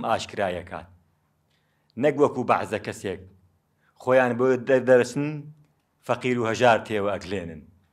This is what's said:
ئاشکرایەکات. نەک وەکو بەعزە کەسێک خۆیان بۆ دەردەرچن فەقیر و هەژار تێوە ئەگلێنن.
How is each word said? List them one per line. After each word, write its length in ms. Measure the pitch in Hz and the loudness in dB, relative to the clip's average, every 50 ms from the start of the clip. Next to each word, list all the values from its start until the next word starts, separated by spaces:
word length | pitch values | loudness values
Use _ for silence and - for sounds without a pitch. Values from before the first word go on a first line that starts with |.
| 117 | -2
ئاشکرایەکات. 800 | - 113 101 - - - 107 101 92 90 87 80 - 92 80 - - _ _ _ _ _ _ _ _ _ _ _ _ _ _ _ _ _ _ _ _ _ | -2 -2 -4 -4 -8 -6 -4 -4 -4 -4 -8 -10 -12 -14 -14 -14 -18 _ _ _ _ _ _ _ _ _ _ _ _ _ _ _ _ _ _ _ _ _
نەک 180 | 110 131 151 143 135 | 0 0 0 2 4
وەکو 260 | 143 127 143 123 117 104 | 2 2 2 -2 -2 0
بەعزە 300 | 113 87 104 87 107 101 - | 0 -2 -2 -4 -6 -6 -6
کەسێک 360 | 117 101 - - 101 90 82 92 95 _ _ _ _ _ _ _ _ _ _ _ _ _ - | -10 -10 -8 -8 -8 -8 -10 -14 -20 _ _ _ _ _ _ _ _ _ _ _ _ _ -8
خۆیان 320 | - 127 131 131 127 123 120 117 | 0 2 4 4 4 2 2 0
بۆ 80 | 127 131 127 120 117 | 2 2 2 0 2
دەردەرچن 600 | 127 135 131 113 123 127 123 113 - - 143 143 151 151 147 143 151 - _ _ _ _ _ _ _ _ _ _ | 2 2 2 6 6 6 6 6 2 -2 -6 -6 -6 -8 -10 -14 -16 -20 _ _ _ _ _ _ _ _ _ _
فەقیر 300 | - 123 117 - 127 123 120 | -4 -4 -2 -2 -2 -2 0
و 80 | 113 113 | 0 -2
هەژار 300 | 110 104 123 120 113 107 - | 0 4 4 4 4 4 0
تێوە 220 | - 110 104 98 101 98 | -4 -4 -4 -2 -2 -4
ئەگلێنن. 480 | 90 - 87 101 95 87 82 82 76 - - _ _ _ _ | -6 -6 -8 -8 -8 -8 -10 -14 -16 -20 -20 _ _ _ _